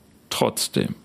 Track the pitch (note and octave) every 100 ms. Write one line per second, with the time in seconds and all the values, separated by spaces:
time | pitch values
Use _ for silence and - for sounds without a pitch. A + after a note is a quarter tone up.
0 | _ - - - A#2 - - - - -